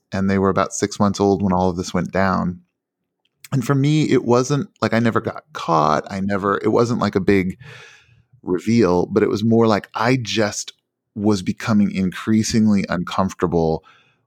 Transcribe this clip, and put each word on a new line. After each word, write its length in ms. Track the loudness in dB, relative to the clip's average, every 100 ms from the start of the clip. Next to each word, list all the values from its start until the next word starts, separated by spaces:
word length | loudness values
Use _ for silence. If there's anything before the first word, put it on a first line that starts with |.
| _
and 180 | -4 0
they 80 | 2
were 120 | 2
about 220 | 2 -2
six 260 | -2 -4 0
months 200 | 0 2
old 220 | 2 2
when 100 | 2
all 200 | 2 0
of 60 | -2
this 180 | -4 -4
went 160 | -4
down. 500 | -2 0 0 -2 -6 _ _ _ _ _ _ _ _ -6
And 140 | -4 0
for 100 | 0
me, 280 | 2 2 2
it 140 | 2 2
wasn't, 440 | 2 2 -2 -4 -4
like, 120 | -2
I 60 | 0
never 220 | 0 0
got 240 | -4 -8 -12
caught. 520 | -10 -2 0 2 0 -2
I 80 | -6
never, 380 | -4 -2 0 0
it 140 | 0
wasn't, 280 | 2 0 0
like, 160 | 0 0
a 60 |
big 360 | 2 2 2 -4 -14 -20 -20 _ _ _ _ _
reveal, 640 | -6 -4 0 2 4 4 2
but 180 | 0
it 60 | 0
was 140 | 0
more 240 | 2 4 4
like 220 | 2 -2 -4
I 220 | 0 0
just 520 | -2 -2 -2 -4 -12 -16 _ _ _ -4
was 260 | 0 0
becoming 540 | -2 -6 0 2 2 0
increasingly 880 | -4 -4 -2 0 0 2 2 2 0
uncomfortable 920 | -4 -4 -4 -4 -2 -2 0 0 -2 _ _ _ _